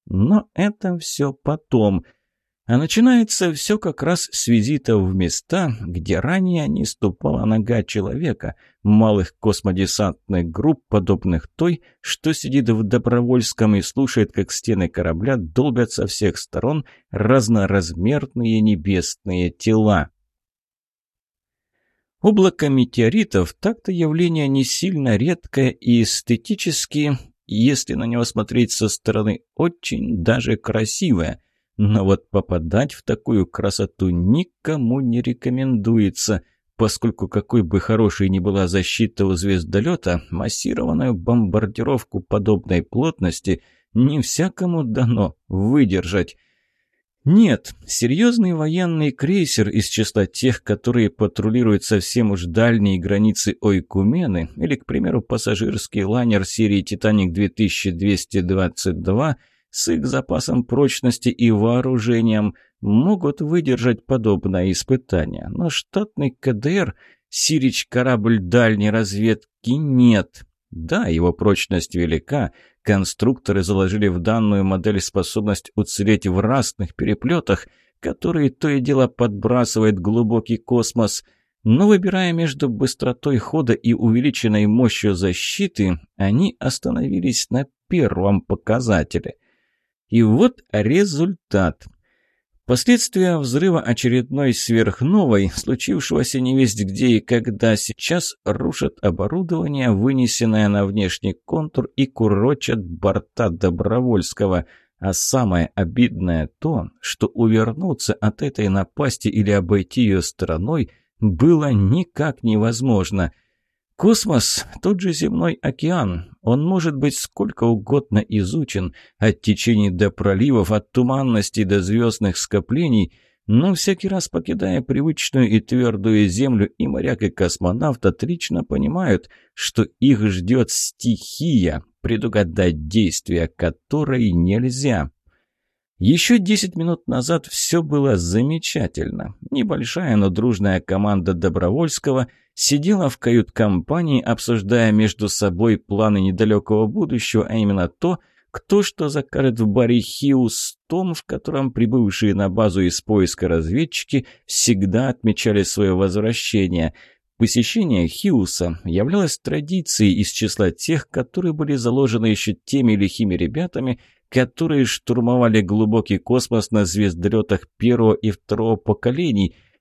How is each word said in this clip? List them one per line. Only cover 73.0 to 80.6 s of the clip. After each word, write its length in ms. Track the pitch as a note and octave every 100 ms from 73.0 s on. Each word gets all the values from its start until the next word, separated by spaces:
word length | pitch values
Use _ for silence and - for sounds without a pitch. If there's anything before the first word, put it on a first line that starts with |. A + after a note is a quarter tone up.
| F#2 - A2 C3 - G2
заложили 460 | F2+ G2 F#2+ G#2 G2+
в 100 | F2
данную 440 | F2 A2+ G#2+ G2+
модель 380 | F#2+ F#2+ G#2 G2+
способность 680 | - G2+ F2 - G#2 G2 -
уцелеть 540 | - G#2 - G2+ G#2+ G2
в 120 | F2+
разных 560 | A2 C3+ C3 - F#2 -
переплетах, 680 | - G#2 B2+ - - F#2+ - _ _ _
которые 520 | - - F3+ E3 C#3
то 180 | - D#3
и 100 | C#3
дело 280 | B2 C3+ B2
подбрасывает 920 | - A#2+ G#2 A2+ B2 A#2 A2 G#2+ G2
глубокий 600 | F2+ A2+ A2 A#2 -
космос, 640 | A2+